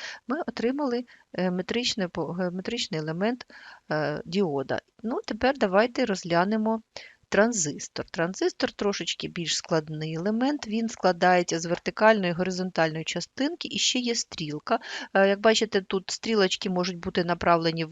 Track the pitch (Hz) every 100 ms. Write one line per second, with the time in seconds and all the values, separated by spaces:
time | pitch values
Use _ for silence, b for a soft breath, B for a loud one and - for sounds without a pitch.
0 | B B - 294 - - 226 277 285 240
1 | 247 b b - 185 180 - 226 247 -
2 | 180 - 143 175 180 185 190 240 - 160
3 | 156 165 208 247 - B B B - 151
4 | 143 151 - 180 185 139 135 123 - _
5 | 220 320 - 220 254 277 202 190 240 240
6 | 240 190 170 170 190 220 220 220 - -
7 | B B _ 185 226 233 156 143 - -
8 | - - 165 190 349 - 247 - 208 202
9 | 175 - 151 170 156 - - 165 156 156
10 | 156 160 185 226 262 294 220 220 226 -
11 | 185 175 180 180 175 165 165 175 - -
12 | 220 220 180 165 185 180 185 175 160 156
13 | 165 175 - - 277 339 - 196 - 254
14 | 247 233 - - 156 151 - 170 B B
15 | B 196 196 202 220 220 220 202 190 190
16 | - - - 220 185 - 202 180 180 175
17 | 185 190 175 170 185 170 165 165 160